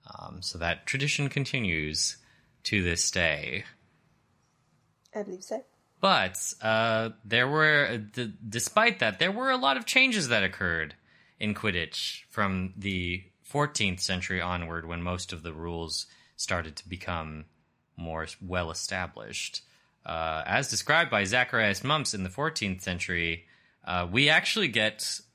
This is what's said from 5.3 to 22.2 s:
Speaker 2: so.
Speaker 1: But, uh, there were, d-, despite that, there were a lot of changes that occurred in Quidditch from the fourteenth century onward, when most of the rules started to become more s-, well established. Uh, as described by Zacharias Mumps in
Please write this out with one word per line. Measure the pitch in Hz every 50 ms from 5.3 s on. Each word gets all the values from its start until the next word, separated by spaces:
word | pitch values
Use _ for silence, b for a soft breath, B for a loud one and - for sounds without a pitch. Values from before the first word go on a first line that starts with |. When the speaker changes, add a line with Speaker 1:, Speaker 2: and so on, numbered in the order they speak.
| 185 185 -
Speaker 2:
so. | - 220 233 262 _ _ _ _ _ _ _
Speaker 1:
But, | - 196 185 135 98 92 92 - - - - -
uh, | - 110 110 110 113 117 113 110 113 113 110 _ _
there | 101 110 117 123 131
were, | 147 156 156 156 151 147 143 92 113 117
d-, | 107 104 - - 123 110 98 - -
despite | 113 101 117 - - - 214 220 233 - -
that, | 123 110 101 -
there | 160 180 196
were | 226 254 269
a | 262
lot | 254 254 277 269
of | 254 226
changes | - - 262 262 269 233 208 160 123
that | 120 107 98
occurred | 92 - - 98 90 85 82 80 76 - _ b b b b b b b b
in | - 107 101
Quidditch | - - 110 90 87 82 78 - - - - - - - _
from | - - 104 98 95 92 90 95 92
the | 98 101 101 95 92 90 87 87 95 92 - _ _ _
fourteenth | - - 143 147 143 147 - 113 98 92 92
century | - - 95 90 92 - 95 90
onward, | 85 90 90 87 85 82 82 85 80
when | 82 85 85 85
most | 87 90 90 90 - -
of | 82 78
the | 85 78
rules | 78 82 85 85 85 82 80 76 - - b b b b b b
started | b - - 95 87 82 80 73
to | - - 92
become | 98 95 - - 87 85 80 78 78 78 78 _ _ _ _ _ _ _ _ _ _
more | - 85 82 80 80 80
s-, | 78 - _ -
well | 92 92 92 87 82
established. | 82 - - - 98 92 92 82 - - 55 53 - - - - - - b b b b b b b b _
Uh, | - 80 82 80 80 80 80 -
as | - 95 123 139 -
described | 123 107 - - 147 160 170 -
by | 117 104 101
Zacharias | 95 110 127 123 - - 120 110 104 98 95 -
Mumps | 131 147 156 135 - -
in | 104